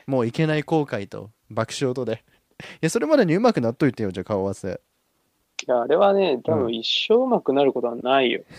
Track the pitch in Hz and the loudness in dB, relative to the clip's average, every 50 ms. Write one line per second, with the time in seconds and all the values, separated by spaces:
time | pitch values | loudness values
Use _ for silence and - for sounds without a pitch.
0 | - - 139 127 117 117 117 - 160 156 156 151 143 - 165 156 143 - - 104 | -8 -4 -2 0 0 0 0 -2 0 0 0 -2 -2 0 0 0 0 -2 -4 -8
1 | 98 - - 104 104 107 - _ _ - 110 113 113 - - - 143 127 127 135 | -8 -8 -12 -14 -14 -16 -18 _ _ -10 -4 -4 -4 -4 -4 -4 -2 -2 -2 -2
2 | 123 110 110 - _ _ _ _ _ _ _ - - - - - - 160 - - | -4 -4 -6 -8 _ _ _ _ _ _ _ -20 -20 -20 -8 -2 -2 0 0 0
3 | 311 302 311 277 208 165 156 190 240 240 208 147 120 113 120 - 160 131 120 - | 0 4 4 4 4 4 4 4 4 2 2 2 0 -2 0 2 0 0 0 0
4 | 110 95 90 98 90 - 107 98 95 98 95 - - 95 87 - _ _ _ _ | -4 -6 -4 -6 -6 -4 -2 -2 -2 -2 -4 -6 -8 -10 -10 -10 _ _ _ _
5 | _ _ _ _ _ _ _ _ _ _ _ - - - 127 120 117 120 151 180 | _ _ _ _ _ _ _ _ _ _ _ -10 -4 -2 0 0 2 2 2 4
6 | 202 202 196 196 190 170 135 120 - - 165 151 127 113 117 113 113 - - - | 4 4 4 2 2 0 0 -2 -2 -2 -2 0 0 -2 -4 -4 -4 -4 -4 -2
7 | - - 214 240 262 254 233 185 - - 131 139 143 135 - 127 120 120 117 117 | 0 2 2 2 2 2 0 0 0 0 2 2 2 2 2 0 -2 -4 -6 -4
8 | - 123 135 139 131 117 117 - - - - | -2 0 2 2 2 2 0 -4 -6 -12 -4